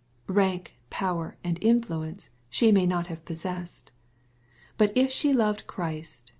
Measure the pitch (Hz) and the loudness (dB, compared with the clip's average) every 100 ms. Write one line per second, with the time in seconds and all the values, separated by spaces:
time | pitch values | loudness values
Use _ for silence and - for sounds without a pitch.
0 | _ _ - 185 190 185 - _ - - | _ _ -2 2 2 0 -8 _ -14 -4
1 | 185 175 160 - 175 170 220 240 233 160 | -2 -2 -6 -6 -4 0 2 2 2 -4
2 | 160 156 - _ _ - 226 196 180 180 | -4 -8 -14 _ _ 0 4 6 4 0
3 | 175 160 - 165 190 180 175 - - _ | -2 -8 -8 -6 -4 -6 -8 -14 -20 _
4 | _ _ _ _ _ _ _ - 214 254 | _ _ _ _ _ _ _ 0 2 2
5 | 262 - 294 262 214 208 - - 170 156 | 0 0 2 2 2 -2 -8 -6 -4 -4
6 | 160 - - | -10 -18 -20